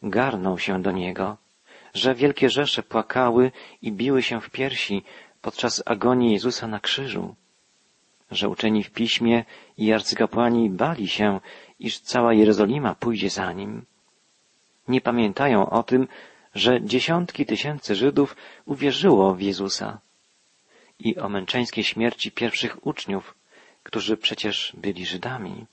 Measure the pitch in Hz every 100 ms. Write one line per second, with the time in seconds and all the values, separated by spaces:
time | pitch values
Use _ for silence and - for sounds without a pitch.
0 | 107 104 131 110 92 90 - 95 92 92
1 | 90 92 95 107 _ _ _ - - -
2 | 127 127 143 139 131 113 143 - - 113
3 | 107 123 127 117 127 - - - 120 101
4 | 123 135 120 117 - - 135 127 - 98
5 | - - - _ - - 120 - - 107
6 | 120 127 120 104 120 120 113 107 - -
7 | 135 95 92 - _ _ _ _ _ _
8 | _ _ _ 95 101 98 113 107 101 -
9 | 113 - 120 117 113 - - - 110 110
10 | 98 - 110 - 120 120 113 92 127 165
11 | 98 - 107 95 - - - _ 123 -
12 | - 127 117 113 107 101 104 139 131 -
13 | 117 113 95 95 92 87 101 113 123 _
14 | _ _ _ _ _ _ _ _ - 127
15 | - 120 110 95 139 113 98 110 117 127
16 | 131 - - _ _ 104 107 123 104 123
17 | 127 165 175 - 147 110 147 147 - 98
18 | 127 143 143 - - - - 139 139 127
19 | 190 117 95 90 98 92 98 - 104 104
20 | _ _ _ _ _ _ _ _ _ _
21 | 113 - 98 101 92 123 120 - 107 -
22 | 113 - 107 - 117 - - - - -
23 | - 98 - - _ _ _ _ - 110
24 | 98 107 - 110 107 101 - - 101 90
25 | 87 92 123 127 92 95 110